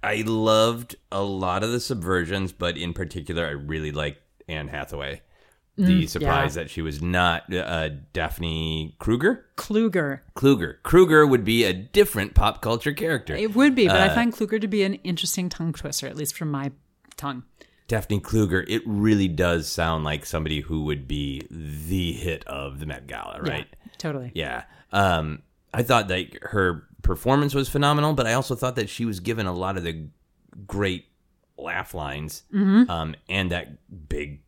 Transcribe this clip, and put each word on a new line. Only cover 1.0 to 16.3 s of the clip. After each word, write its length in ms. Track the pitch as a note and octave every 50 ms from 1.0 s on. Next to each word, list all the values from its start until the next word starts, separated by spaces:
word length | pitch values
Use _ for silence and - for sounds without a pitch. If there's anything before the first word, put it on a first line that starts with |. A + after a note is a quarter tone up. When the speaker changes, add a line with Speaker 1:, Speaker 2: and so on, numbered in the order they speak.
| _ _
Speaker 1:
a 120 | - G2 G2+
lot 400 | G2+ G2 F#2+ F#2+ F2+ F2+ F#2+ G#2
of 80 | A2+ A#2+
the 60 | B2
subversions, 720 | A#2 - C3+ A2 E2 F2 F#2+ F2+ F2 D#2+ F#2+ G2 F#2+ F2+ -
but 240 | _ E2+ F2 F2
in 160 | D2 E2+ F2 E2+
particular, 540 | F#2 F#2+ D#2+ - F#2+ D2 - F2 E2 E2+
I 60 | D2+ D2
really 380 | C#2+ C#2+ D2 D#2 D#2 D#2 D2+
liked 300 | C#2+ D2 D2+ D2 C#2+ _ _ _ _ _ - -
Anne 180 | D#2+ D2+ D2+ C#2+
Hathaway. 540 | C#2+ D2 C#2 - - C#2+ C#2 C#2 C#2 - _ _ _ _ _ _ _ _ _ _ _ -
The 260 | G3 - - - -
Speaker 2:
Mm, 40 | -
Speaker 1:
surprise 440 | - - - - D#2+ D#2+ D#2 D2+ C#2+
Speaker 2:
yeah. 100 | E2 E2
Speaker 1:
that 60 | D2
she 120 | - - D#2+
was 180 | D#2+ D2 D2
not, 500 | D#2+ F2 F2+ F2+ F2+ F2 E2+ E2 - - F#2
uh, 340 | F2+ F2 - E2+ D#2+ D#2+ D#2 C#2+ C#2 - - _
Daphne 840 | F#2 E2 D#2 - - E2+ E2 D#2+ D#2+ D#2+ D#2+ D#2+ D#2+ D#2 D#2+ - _
Kruger? 480 | - - A2 B2 C#3 G3 A#3 A#3 - _ _
Speaker 2:
Kluger. 640 | - - - G#3+ G#3+ A3+ A3 F#3 F#3+ D#3 C#3+ C#3 - _ - -
Speaker 1:
Kluger. 380 | - - C#3 C#3 A2 E2+ D#2 - - _
Kruger 440 | - - E3+ F#3 E3+ D#3 D#3 D3+
would 180 | C#3+ C3 B2 G#2
be 200 | F#2+ A2+ A#2 A#2
a 80 | G2 F#2
different 640 | F#2 G2 B2+ _ G3 G#3 - - A2+ G2+ G#2+ -
pop 260 | - G2 G#2+ A2+ -
culture 320 | - A#2 A2+ A#2+ - D3 D3
character. 420 | D3 - D#3+ D#3+ B2+ - - D3+
Speaker 2:
It 200 | - G#3 A3 G3+
would 200 | A3+ C4+ D4 C4
be, 120 | B3 A3
but 100 | F3+ F#3+
I 120 | F#3 F#3+ F#3+
Speaker 1:
Uh, 60 | D#3
Speaker 2:
find 180 | - A#3 A#3+ A3
Kluger 260 | - A3 G#3 A3 A3
to 80 | G3+ G#3+
be 140 | G3 G#3+ G3
an 120 | F#3+ G3
interesting 520 | F#3+ _ F3+ F3+ E3 - F3 - - F#3 F3+
tongue 240 | - - E3 E3 D#3
twister, 340 | - - D3+ C#3 - -
at 100 | C3+ -
least 180 | D3 D3+ C#3+